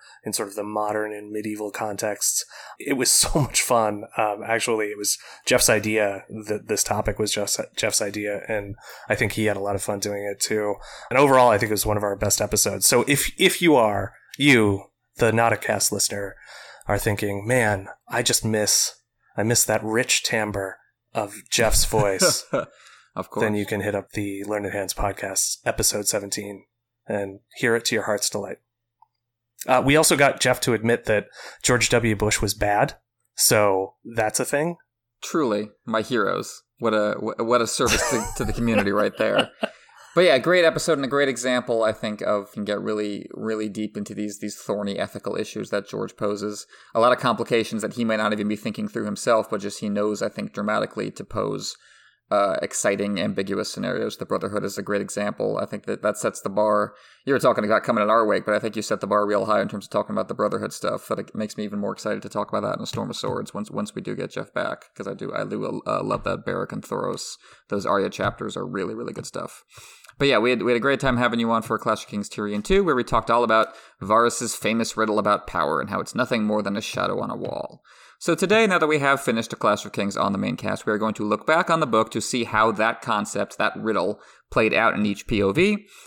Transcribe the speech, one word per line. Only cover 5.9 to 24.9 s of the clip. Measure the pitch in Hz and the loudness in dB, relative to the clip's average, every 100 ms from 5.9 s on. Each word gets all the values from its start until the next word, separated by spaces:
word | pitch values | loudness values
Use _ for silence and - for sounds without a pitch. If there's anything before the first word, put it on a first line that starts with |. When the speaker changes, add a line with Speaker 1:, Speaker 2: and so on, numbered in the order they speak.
| 107 104 98 - 110 107 | 2 2 -2 -10 -10 -6
Speaker 1:
Th-, | 104 | -4
this | - 104 | -2 0
topic | - 107 104 101 | 0 0 0 0
was | 107 | -2
Jeff's, | - 101 - - - | -2 -2 -4 -6 -2
Jeff's | 110 - | 0 0
idea, | 104 104 104 101 - | -2 -4 -4 -6 -4
and | 107 101 104 - - - | -6 -6 -12 -16 -10 -4
I | 107 | 0
think | 107 | 0
he | - 107 | 0 0
had | 98 | 0
a | |
lot | 101 98 | -2 -2
of | |
fun | - 101 | -4 -4
doing | 104 101 101 | -4 -4 -6
it | 101 | -4
too. | - 107 104 101 - - - | -2 0 -2 -4 -10 -16 0
And | 127 | 4
overall, | 143 131 123 | 8 8 8
I | 104 | 6
think | 110 | 4
it | |
was | 107 107 | 0 0
one | 104 | 0
of | |
our | 101 98 | 0 0
best | 101 - | 0 0
episodes. | 104 107 104 98 - | 0 2 0 2 4
So | 123 117 | 4 4
if, | 143 - - | 2 0 2
if | 185 - | 2 4
you | 175 139 | 6 6
are, | 110 101 95 - _ - | 6 2 -4 -8 _ 0
you, | 143 123 104 95 - _ _ - | 6 6 6 2 -4 _ _ 0
the | 117 | 4
Nauticast | 110 117 107 - 104 - | 6 4 2 0 0 0
listener, | 101 - 101 98 - - - - - - | 0 -2 -4 -8 -12 -20 -20 -20 -10 -2
are | 101 | 0
thinking, | 113 101 104 101 104 | 0 0 -2 -2 0
"Man, | 127 107 98 98 - - | 2 2 0 -4 -18 -6
I | 117 | -2
just | 120 120 | 0 0
miss, | 110 107 107 - - - _ _ _ - | 2 2 2 2 0 -6 _ _ _ -2
I | |
miss | 107 117 | 2 2
that | - 107 107 | 2 0 0
rich | 113 127 - | -2 0 0
timbre | - 113 107 101 95 - _ _ _ | 0 -2 -2 -4 -6 -10 _ _ _
of | 117 101 - - | -6 -6 -8 -4
Jeff's | - 113 - - | 2 4 4 4
voice," | 110 101 95 180 - - | 4 2 4 2 2 -2
Speaker 2:
<laughs> | 127 - - - - _ - | -4 -4 -12 -20 -20 _ -12
Of | 92 | -8
course. | - | -2
Speaker 1:
then | 110 104 | 0 0
you | 101 | -2
can | 104 | -4
hit | 101 101 | -2 -4
up | - | -4
the | - 101 98 | -6 -6 -6
Learned | 101 107 101 | -6 -4 -4
Hands | 101 95 | -4 -4